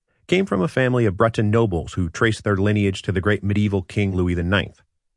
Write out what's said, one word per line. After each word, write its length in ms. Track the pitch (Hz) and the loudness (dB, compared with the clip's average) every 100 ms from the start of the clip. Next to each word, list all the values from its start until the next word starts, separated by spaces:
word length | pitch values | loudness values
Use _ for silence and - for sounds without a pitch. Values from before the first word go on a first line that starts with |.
| _ _ - | _ _ -2
came 180 | 180 196 | -2 0
from 160 | 196 | 0
a 60 | 170 | 0
family 380 | - 127 123 110 | 0 0 2 0
of 120 | 90 | 2
Breton 320 | 113 117 107 | 0 2 2
nobles 440 | 113 113 85 - | 2 2 -2 -4
who 160 | - 87 | -4 -4
traced 340 | - 117 104 | 0 0 0
their 120 | 107 95 | 0 0
lineage 460 | 101 107 98 95 | 2 2 0 -2
to 100 | - | -4
the 100 | 92 | -2
great 220 | 98 107 | 0 -2
medieval 380 | 101 104 104 98 | 0 0 0 -2
King 340 | - 104 98 92 | -4 -2 -2 0
Louis 200 | 90 87 | 0 0
the 80 | |
Ninth. 400 | 87 90 - - _ _ _ | 0 0 -2 -10 _ _ _